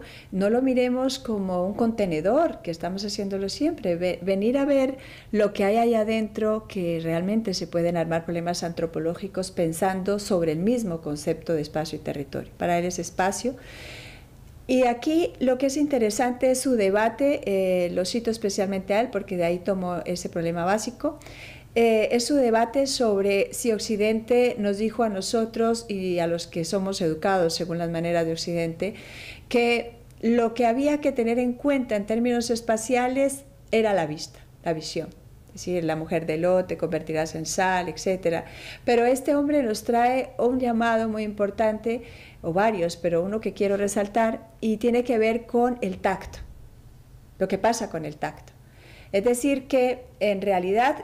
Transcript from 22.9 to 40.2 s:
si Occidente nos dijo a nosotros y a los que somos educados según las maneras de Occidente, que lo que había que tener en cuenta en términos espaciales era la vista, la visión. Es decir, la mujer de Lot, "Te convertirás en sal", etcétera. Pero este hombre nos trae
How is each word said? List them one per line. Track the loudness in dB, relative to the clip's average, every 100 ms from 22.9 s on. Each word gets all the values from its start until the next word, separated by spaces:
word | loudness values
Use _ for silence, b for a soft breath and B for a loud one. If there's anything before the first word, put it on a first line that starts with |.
| 2 2 4 4 2 2
si | 0 0
Occidente | 0 0 0 2 0 2 4 4 2
nos | -2 0
dijo | -2 0
a | 0
nosotros | 0 -2 0 0 0 2 0 -2
y | -4 -2 0
a | 0
los | -2 -4
que | -6 -2
somos | 0 -2 0
educados | 0 0 2 4 2
según | 0 -2 -2
las | -2
maneras | -2 0 0 0
de |
Occidente, | -2 -2 -2 -2 -2 -6 -6 B B B B -2
que | 2 4 2 -2 -12 -20 -4
lo | 2 2 2 2
que | 2
había | 4 2 2
que | 0
tener | 0 0 2
en | 0
cuenta | 0 0 0 0 -2
en | 0
términos | 0 2 0 0
espaciales | -2 0 -2 2 0 2 2 0 0 -10 -20 0
era | 2 4
la | 2 0
vista, | -4 -10 -16 -20 -8 -4
la |
visión. | -4 -4 -6 -8 -12 -20 -20 -20
Es | -12 -4
decir, | -2
la | 0 -2
mujer | -2 -2 0
de | 0
Lot, | 2 2 2
"Te | -2
convertirás | -2 -2 -2 -2 -2 -4
en | -4
sal", | 0 2 0 -2
etcétera. | -4 -2 0 0 -2 B B B B
Pero | 2 4 4
este | 2 2 2
hombre | 4 2
nos | 2 -2
trae | 0 2 4 2